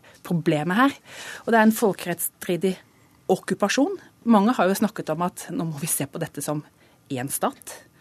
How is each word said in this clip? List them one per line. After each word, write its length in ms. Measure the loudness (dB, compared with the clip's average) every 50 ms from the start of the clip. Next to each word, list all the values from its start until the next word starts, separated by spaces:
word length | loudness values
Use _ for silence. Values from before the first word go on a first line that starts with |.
| _ -20 -20 -16 -8
problemet 500 | -4 -2 -2 2 2 2 2 2 0 2
her. 180 | 4 4 4 2 -2 _ -20 -18 -16 -16 -16 -16 -10 -2
Og 60 | 2 4
det 20 |
er 80 | 6 6
en 100 | 6 6
folkerettsstridig 1040 | 4 2 0 0 0 -4 -6 -6 -4 -6 -8 _ -8 -4 -4 -2 0 0 -2 -2 -2 -8 _ _ _ _ _ _ _ _ 0
okkupasjon. 680 | 0 0 0 -4 -4 -2 0 0 2 2 0 0 0 -6 -10 -16 _ _ 2
Mange 280 | 4 4 6 6 4 2
har 140 | 2 2 2
jo 60 | 2
snakket 360 | 2 0 -2 -2 -4 -6 -4
om 120 | -4 -2 -2
at 240 | -4 -4 -6 -12 -10
nå 140 | -6 -6 -6
må 160 | -6 -6 -6
vi 60 | -6
se 180 | -4 -4 -4 -4
på 140 | -6 -6 -8
dette 240 | -8 -8 -8 -8 -6
som 200 | -6 -6 -6 -6 -10 _ _ _ _ _ _ _ -10
én 200 | -8 -6 -6 -6
stat, 520 | -6 -2 -2 -4 -4 -4 -16 -18 -20 -20 -20 _ _ _